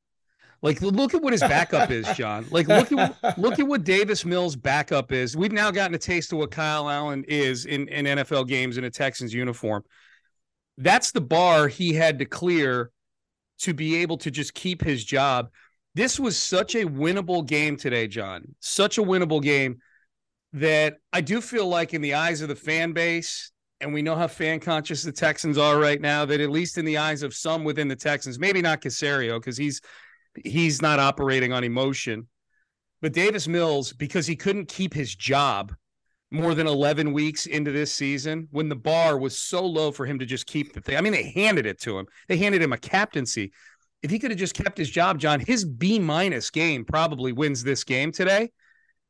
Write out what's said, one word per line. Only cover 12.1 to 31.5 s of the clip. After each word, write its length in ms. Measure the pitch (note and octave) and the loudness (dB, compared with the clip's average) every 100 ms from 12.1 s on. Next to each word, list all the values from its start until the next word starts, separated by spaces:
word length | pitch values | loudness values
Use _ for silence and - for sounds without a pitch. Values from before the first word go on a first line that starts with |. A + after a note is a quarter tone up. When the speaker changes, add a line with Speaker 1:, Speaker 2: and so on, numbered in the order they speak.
| C#3+ | 2
Speaker 1:
to 40 | |
clear 680 | C3 - F3+ E3+ C3+ B2 A#2+ _ _ _ _ _ _ - | -4 -2 0 2 2 0 -4 _ _ _ _ _ _ -6
to 160 | F#3 | -4
be 220 | D3 D#3 E3 | -2 0 0
able 200 | E3+ E3 | 0 -2
to 120 | D#3 | -6
just 240 | C3+ C3+ | -6 -8
keep 280 | - F#3 F3 | -6 -6 -2
his 220 | D#3 B2+ | -2 -2
job. 460 | G#2+ C3+ C#3 B2 A#2+ _ _ _ _ | 0 2 2 2 -2 _ _ _ _
This 240 | D3+ B3 - | 0 0 0
was 180 | B3+ - | 0 -2
such 380 | - F#3 G3+ A3+ | 0 0 2 0
a 100 | F3 | -2
winnable 600 | C#3 D#3+ G3 F3 F3 C#3+ | 0 0 0 0 -2 0
game 300 | D3+ D3+ C#3+ | 0 0 -2
today, 300 | C#3 A#2+ A2 | -2 0 -2
John. 460 | A2 G2 F#2 - - | -4 -8 -10 -14 -12
Such 380 | - - G3+ - | -4 0 2 2
a 40 | |
winnable 400 | F#3+ F#3 E3 D#3 | 2 2 2 2
game 360 | C#3+ C#3 C3 A#2+ _ _ _ _ _ _ _ | 4 4 2 -4 _ _ _ _ _ _ _
that 400 | C#3 D#3 D3+ D3+ D3+ _ | -2 2 4 2 -2 _
I 80 | F3 | -4
do 200 | C#3+ A#3 | 0 -2
feel 260 | A3+ A#3 F#3 | -2 -2 0
like 260 | E3+ E3 | 0 -2
in 60 | E3 | -4
the 140 | D3 | -2
eyes 260 | D3 E3 D#3 | 0 0 -2
of 80 | D3+ | -6
the 80 | C3 | -6
fan 360 | D3+ D#3+ E3+ | -2 0 0
base, 580 | E3 E3+ E3 E3 - - _ _ _ | 0 0 0 -4 -10 -14 _ _ _
and 120 | C#3+ | -6
we 100 | D3+ | -2
know 140 | D3+ D#3+ | -2 0
how 120 | E3 | -2
fan 320 | - D#3 D#3+ | 0 -2 -2
conscious 420 | F3+ D#3 D3+ D3 | -2 -2 -2 -6
the 100 | - | -6
Texans 460 | - D#3+ D3+ D#3+ D3 | 0 0 0 0 2
are 200 | D3 D3 | 4 6
right 220 | D3 C#3+ | 4 2
now, 240 | D3 D3 | 0 0
that 160 | C#3+ D3 | 2 0
at 80 | D3 | 0
least 280 | D#3 F3 F3 | 0 -2 -2
in 60 | |
the 120 | D#3 D3+ | -2 0
eyes 260 | D#3 D3 | -2 -2
of 120 | C#3+ | -6
some 300 | - D#3+ D#3+ | -6 -4 -2
within 240 | D#3 C#3+ C#3+ | -2 -2 -2
the 80 | B2+ | -2
Texans, 420 | D3+ C#3+ C3+ B2 | -2 -2 -4 -2
maybe 240 | F#3+ F#3+ | 0 2
not 180 | E3+ D#3 | 2 0
Caserio, 600 | C3+ - D3 C#3 A#2 A#2 | -2 -4 -2 0 0 -4
'cause 140 | B2+ A#2+ | -6 -4
he's, 240 | D3 C3+ - - - _ _ - | -4 -4 -12 -20 -20 _ _ -16
he's 360 | - D3+ E3 C3+ | -4 2 2 2
not 180 | D#3 C#3+ | 2 4
operating 540 | C#3 C#3 C#3 C3 B2 | 4 2 0 2 2